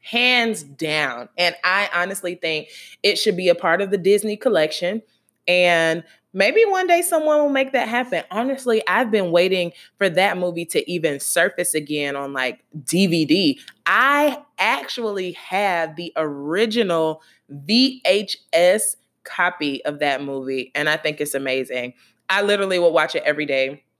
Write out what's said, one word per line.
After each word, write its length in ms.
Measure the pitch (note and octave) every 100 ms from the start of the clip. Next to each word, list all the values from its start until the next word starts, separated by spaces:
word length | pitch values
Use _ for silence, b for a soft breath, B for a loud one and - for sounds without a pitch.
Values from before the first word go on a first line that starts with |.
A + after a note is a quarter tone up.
Hands 600 | - A#3 B3 B3 A#3 G3
down. 640 | C#3+ C#3 D#3 D3+ C#3+ A#2+ B2 -
And 160 | F3 E3+
I 240 | F3+ F#3+ G3+
honestly 400 | F3 F3+ G3 F3+
think 340 | F3 E3 D#3 - B B B
it 140 | G3+ G3+
should 200 | - F3+
be 120 | F3+
a 60 |
part 260 | E3+ F3 E3+
of 100 | G3
the 80 | G3
Disney 380 | F3 G3+ G#3+ G#3
collection. 640 | C4 F#3+ D#3 - F3 G#3+ - _ _ _ -
And 580 | F3+ F3+ E3+ E3 D#3+ - b _
maybe 280 | F#3 G3+ F4 A4+
one 200 | F#4+ F#4
day 140 | E4+
someone 380 | F4 E4 D#4 D4+
will 100 | D4
make 240 | C#4 C4+
that 160 | C4 A3+
happen. 360 | A#3+ B3+ F3 -
Honestly, 520 | G3 B3+ C4 B3+ A3 -
I've 240 | F#3+ B3
been 220 | G#3+ F#3
waiting 400 | E3+ F3+ F#3 E3+ - B _
for 140 | G3
that 260 | E3 G3 G3
movie 300 | F3+ E3+ E3
to 240 | F3 -
even 280 | F3 D#3 C#3
surface 560 | - - F3 - F3
again 400 | D#3 D3 D3+ C#3+
on, 200 | C#3 C#3
like, 280 | C#3 B2+ A#2 _ D#3+
D 220 | B2+ E3+ G3
V 180 | E3
D. 360 | D3+ E3+ F3 C3 B B -
I 560 | G3 B3+ C#4+ D4+ B3+ - -
actually 760 | G3 C4+ - - A3+ G3+ F#3
have 640 | D#3+ - F#3 G3+ F3 D#3+ D#3
the 160 | E3+ -
original 1080 | D#3 C#3+ C#3+ E3+ A3+ A3 G#3 E3 D#3+ D#3 b b _
V 540 | C#3+ C#3+ A3+ C4 C4
H 320 | E3 G3 G3+ - _
S 440 | E3 F3+ G#3 - - _ _
copy 600 | - - F3+ F3 D3 C#3
of 140 | - D3
that 240 | C#3+ C3+
movie, 500 | C#3 C3+ C3 C3+ B2+
and 140 | C#3+ D3+
I 80 | D#3
think 240 | D#3 D3+
it's 140 | D3
amazing. 580 | C#3 C3+ C3 C3 B2+ B2 - b b _
I 100 | G3
literally 380 | G3+ G3+ G3 F3+
will 160 | F3
watch 200 | D#3+ D#3
it 80 | D#3+
every 200 | C#3+ D3
day 400 | D3 C3+ C3+ D3 _